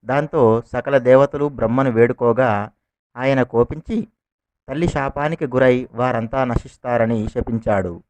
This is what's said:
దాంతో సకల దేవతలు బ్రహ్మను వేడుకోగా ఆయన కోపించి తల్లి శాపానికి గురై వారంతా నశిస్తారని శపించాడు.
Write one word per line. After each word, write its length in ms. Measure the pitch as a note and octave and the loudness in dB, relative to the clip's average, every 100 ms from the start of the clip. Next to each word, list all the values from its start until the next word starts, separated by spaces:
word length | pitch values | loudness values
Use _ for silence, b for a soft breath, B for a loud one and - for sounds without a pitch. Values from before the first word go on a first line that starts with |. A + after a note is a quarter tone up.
దాంతో 580 | - C3+ D3+ E3 A#2 A2+ - | -2 -4 -2 2 2 2 -2
సకల 260 | B2+ C3+ C#3 | -8 0 2
దేవతలు 500 | B2 C3 C#3 C#3+ D3 | 6 6 4 0 -4
బ్రహ్మను 420 | C3 A2+ B2 C3+ | -2 -2 0 0
వేడుకోగా 800 | A2+ A#2+ B2+ A#2+ A2+ B2+ G#2 G#2+ _ _ _ _ A#2+ | 2 2 2 0 2 0 0 -4 _ _ _ _ -4
ఆయన 260 | C3 C3+ | 0 0
కోపించి 680 | A#2+ A2+ B2 D3+ - A3+ - _ _ _ _ _ - | 0 0 0 -4 -6 -6 -6 _ _ _ _ _ -10
తల్లి 200 | C#3 E3+ | -4 -2
శాపానికి 580 | D3+ C#3 C#3+ D3+ E3 C#3+ | -2 -4 -4 -4 -4 -2
గురై 420 | B2+ B2+ B2+ B2+ | 2 4 2 -2
వారంతా 520 | A2 B2+ A#2 A2+ C3+ | -4 -2 -2 -4 -4
నశిస్తారని 840 | B2+ A#2 - _ B2 A#2+ A2+ A2+ A2 | -4 -4 -10 _ -4 -2 0 -2 -4
శపించాడు. 760 | B2 A2+ A2+ A2+ G2+ F#2 E2+ | -6 -4 -4 -2 -2 -2 -10